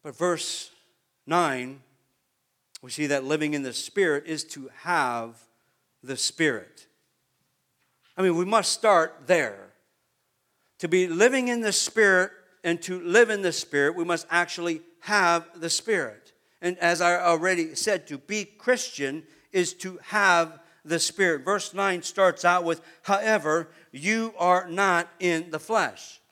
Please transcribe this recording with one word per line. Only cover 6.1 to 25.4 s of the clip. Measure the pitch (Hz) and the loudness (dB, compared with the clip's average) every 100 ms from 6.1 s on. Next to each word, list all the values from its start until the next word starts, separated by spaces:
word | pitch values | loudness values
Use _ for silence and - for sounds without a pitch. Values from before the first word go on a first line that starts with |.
| 131 | -6
Spirit. | - - 156 113 - _ _ _ _ _ _ _ _ _ _ _ _ _ _ - | -6 0 0 0 -10 _ _ _ _ _ _ _ _ _ _ _ _ _ _ 0
I | |
mean, | 185 170 | 0 2
we | |
must | 180 220 180 | 2 2 2
start | - 220 185 160 - 131 | 0 4 4 2 -6 0
there. | 175 123 98 98 _ _ _ _ _ _ _ _ _ _ _ | 0 0 -8 -20 _ _ _ _ _ _ _ _ _ _ _
To | 175 | 0
be | 185 180 | 2 2
living | 165 233 262 247 | 4 4 4 -2
in | 240 | -2
the | 220 | -2
Spirit | 190 - 226 202 185 190 - _ _ | -2 -2 4 6 6 2 -6 _ _
and | 165 170 | -4 -4
to | 185 180 | -4 -8
live | 175 202 226 | 2 4 6
in | 208 | 2
the | 185 | -2
Spirit, | 156 - 143 143 | -4 -2 0 0
we | 175 | 0
must | 170 165 - | -2 -4 0
actually | 170 170 - 170 160 - _ | 0 0 -4 -6 -6 -10 _
have | - 208 175 170 165 | -2 2 4 2 -2
the | - 160 | -10 -6
Spirit. | - - 196 127 107 _ _ _ _ | -4 -2 -2 -4 -10 _ _ _ _
And | 175 180 | -6 0
as | 170 175 | 0 2
I | 175 175 | 2 2
already | 180 165 180 180 160 | 2 2 2 0 -2
said, | 143 - 190 - | -4 -2 -2 -4
to | 139 | -16
be | - 214 | -8 -8
Christian | 196 _ - 247 - - 139 147 151 _ _ | -8 _ -2 -2 -2 -6 -6 -6 -14 _ _
is | 190 180 | -2 -2
to | - 190 180 | -4 -12 -14
have | - 208 196 170 165 - _ _ | -6 0 4 4 2 -8 _ _
the | 151 165 | -6 -2
Spirit. | - - 185 151 | -2 0 0 0
Verse | 131 202 - | -2 -4 -4
nine | 185 196 180 | -4 -2 -2
starts | - - 190 175 | -6 2 2 4
out | 175 180 | 2 2
with, | 170 165 - _ | 0 -4 -8 _
"However, | - 196 220 220 156 160 165 _ _ | -2 0 2 0 0 -2 -2 _ _
you | - 170 226 226 - | -6 -2 -2 -4 0
are | 175 180 180 | 2 2 0
not | 170 196 175 170 _ | 0 2 2 -2 _
in | 180 165 | -2 -2